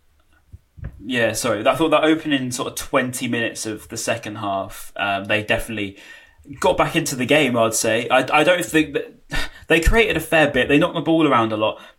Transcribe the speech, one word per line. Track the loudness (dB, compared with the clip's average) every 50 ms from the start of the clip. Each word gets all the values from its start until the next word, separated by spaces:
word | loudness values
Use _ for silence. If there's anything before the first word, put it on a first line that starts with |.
| _ _ _ _ _ _ _ _ _ _ -20 -20 _ _ _ -16 -16 -14 -14 -14 -10
yeah, | -6 -2 0 0 0 0
sorry. | -2 -2 -2 -2 0 2
I | 2 2
thought | 2 2 2
that | 2 4 4
opening | 4 2 2 0 -2 -2 -2 -2 -4
sort | -6 -6 -8 -8
of | -8
twenty | -10 -6 -2 0 0 0 -2 -4 -6 -4 -4
minutes | -2 -2 -4 -4 -6 -8 -8
of | -8 -8 -8 -10 -12
the | -12 -8
second | -6 -4 -4 -4 -6 -10 -10 -8
half, | -6 -4 -4 -4 -4 -6 -10 -14 -16 -14 -8
um, | -6 -4 -2 -2 -4 -2
they | -2 -2 -2 0
definitely | 0 -2 -2 -2 -4 -6 -6 -8 -8 -10 -14 -20 -20 -20 -20 -20 _ _ _ _ -20 -8 -2
got | 0 2 2 2
back | 0 0 0
into | -2 -2 -2 -4
the | -4 0
game, | 2 2 4 4 2 2 2
I'd | 2 2 2
say. | 0 0 0 0 0 0 2
I, | 2 2 2 2 2 2
I | 4
don't | 4 4 2 0
think | 0 0 0 0 0 -2
that, | -6 -8 -8 -12 _ _ -6
<sighs> | -4 -4 -4 -4 -6 -10 -2 0
they | 0 2
created | 4 4 4 4 4 2 0 -2
a |
fair | -2 0 2 4 4 4
bit. | 2 2 2 4
They | 4 4
knocked | 4 2 0
the | -2
ball | 0 2 2 4 4 4
around | 4 2 2 0
a | 0 0
lot. | 0 -2 -2 -4 -10 -20 -20